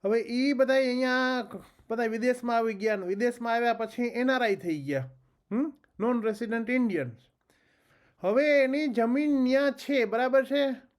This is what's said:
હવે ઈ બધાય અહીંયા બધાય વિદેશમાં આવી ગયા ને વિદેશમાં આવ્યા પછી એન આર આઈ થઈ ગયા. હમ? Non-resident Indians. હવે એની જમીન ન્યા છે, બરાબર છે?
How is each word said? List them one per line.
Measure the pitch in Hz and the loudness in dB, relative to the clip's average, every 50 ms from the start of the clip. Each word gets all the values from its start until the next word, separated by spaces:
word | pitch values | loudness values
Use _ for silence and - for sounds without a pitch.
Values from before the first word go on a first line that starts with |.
| - | 0
હવે | 196 220 233 | 0 0 0
ઈ | 214 - 240 247 262 285 | 0 -2 -2 0 2 2
બધાય | 285 247 269 254 262 269 269 | 2 2 2 4 4 2 2
અહીંયા | 254 247 254 262 254 254 254 254 254 254 254 233 247 - 190 - - _ _ _ _ | 2 0 0 0 0 2 0 0 0 -2 -2 -4 -6 -12 -16 -16 -18 _ _ _ _
બધાય | 226 226 240 226 | -4 -2 -2 -2
વિદેશમાં | 220 226 233 247 247 247 - 240 233 | -2 0 0 0 0 0 -2 -2 0
આવી | 233 226 226 214 | 0 0 0 -2
ગયા | 190 208 220 214 | 0 0 0 0
ને | 196 185 | 0 -2
વિદેશમાં | 180 196 202 240 240 240 240 233 233 226 | -4 -2 0 0 -2 -2 -2 -4 -2 0
આવ્યા | 233 240 240 226 | 2 2 0 0
પછી | 233 226 214 - - | 0 -4 -6 -4 -4
એન | 240 240 - 240 254 262 | -4 -2 -2 0 0 0
આર | 262 254 | 2 2
આઈ | 247 220 196 | 2 0 0
થઈ | - - 170 160 147 | -2 -2 -4 -4 -4
ગયા. | 135 143 139 135 127 131 - _ _ _ _ _ _ _ | -4 -2 -2 -2 -4 -6 -14 _ _ _ _ _ _ _
હમ? | 202 240 294 320 - _ _ _ _ - | -2 -2 -2 -4 -6 _ _ _ _ -4
Non-resident | 202 240 247 233 214 226 208 208 240 208 226 233 233 220 247 | -2 -2 -2 0 -2 -2 -4 -4 -4 -4 -4 -4 -2 0 0
Indians. | 254 247 226 185 156 131 123 110 - _ _ _ _ _ _ _ _ _ _ _ _ _ _ _ _ _ _ _ _ | 0 0 0 0 -2 -4 -4 -8 -14 _ _ _ _ _ _ _ _ _ _ _ _ _ _ _ _ _ _ _ _
હવે | - 185 214 262 294 302 294 285 262 | -2 0 2 2 4 4 4 4 4
એની | 262 269 294 311 | 2 2 -2 -2
જમીન | 285 220 233 226 233 247 285 302 302 285 269 | -2 0 0 0 2 2 0 2 2 2 2
ન્યા | 254 254 262 269 285 285 | 2 2 2 2 2 0
છે, | 277 - - - 285 262 226 | -2 -4 -4 -2 0 0 2
બરાબર | 202 214 233 254 262 254 269 262 | 0 0 0 0 2 2 2 2
છે? | 262 269 285 277 269 254 - - _ _ | 2 0 0 0 -2 -4 -6 -12 _ _